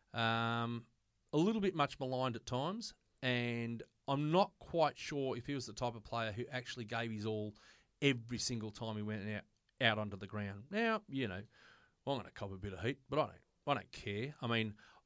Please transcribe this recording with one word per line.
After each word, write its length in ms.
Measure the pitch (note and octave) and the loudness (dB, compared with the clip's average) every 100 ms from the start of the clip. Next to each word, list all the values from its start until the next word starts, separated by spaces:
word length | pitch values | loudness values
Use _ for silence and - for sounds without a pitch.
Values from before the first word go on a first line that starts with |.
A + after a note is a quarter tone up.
| _ | _
Um, 720 | A#2+ A2+ A2+ A#2 A#2 A#2 A#2 - _ _ _ _ | 0 2 4 2 2 0 -4 -8 _ _ _ _
a 40 | D3+ | 4
little 220 | F#3+ A3+ | 4 4
bit 140 | G3 E3 | 2 4
much 240 | C#3 - | 2 0
maligned 360 | C3 B2+ B2+ A#2 | -2 2 0 0
at 100 | - | -2
times, 480 | B2+ D#3 A3 - - _ _ | 0 0 -2 -8 -12 _ _
and 640 | B2+ B2 A#2+ A#2 A#2 A#2 - _ - | 0 2 2 0 -2 -4 -8 _ 0
I'm 240 | C#3 D3+ | 2 4
not 200 | F3 G#3 - | 6 4 0
quite 380 | - E3+ D3 - | -2 4 4 2
sure 380 | - C#3+ C3 A#2 | -4 0 0 0
if 120 | C#3+ | -2
he 60 | |
was 120 | C#3 A#2 | -4 -4
the 80 | |
type 220 | G2+ A#2+ A2+ | -2 -2 -2
of 80 | |
player 280 | - A#2 A2+ | -4 -2 -2
who 120 | G#2 A#2+ | -2 -4
actually 340 | B2+ A#2+ B2 G#2 | -6 -6 -8 -4
gave 260 | A#2 A#2 | -2 -2
his 140 | A2 G#2+ | -2 -2
all 300 | G#2+ G#2+ - - - _ - | -2 -4 -8 -18 -20 _ 0
every 360 | C#3 C3 A2+ A#2 | 2 2 -2 -4
single 340 | - A#2 G#2+ | -2 -2 -6
time 240 | - A2 G#2+ | -6 -4 -2
he 60 | |
went 260 | G#2 G#2+ G#2 | -2 -4 -4
out, 120 | G#2 - _ _ - A#2+ | -6 -8 _ _ 2 4
out 120 | G#2+ | 4
onto 180 | G#2 F#2+ | 0 -6
the 100 | G2+ | -6
ground. 360 | G#2 G2+ G2+ B2 | -4 -4 -6 -4
Now, 300 | G3+ A3+ A3 - | 0 2 0 -2
you 180 | C3+ A2+ | -2 -2
know, 140 | F#2 - - - - _ _ C#3 | -4 -8 -16 -20 -20 _ _ -4
I'm 120 | C3 | -4
gonna 120 | - | -4
cop 200 | - G2+ | -8 -8
a 40 | F#2+ | -6
bit 160 | G2+ | -8
of 60 | F2+ A2+ | -4 -4
heat, 140 | C#3 - | -4 0
but 100 | C#3+ | 0
I 20 | |
don't, 80 | B2+ - _ _ - | 0 -2 _ _ -2
I 60 | |
don't 180 | B2+ - | -2 -2
care. 440 | - G#2 G2+ C#3 - | -10 -6 -4 -4 -4
I 60 | A#2+ | 0
mean, 260 | A#2 A2 G#2+ - - | 2 0 -4 -16 -20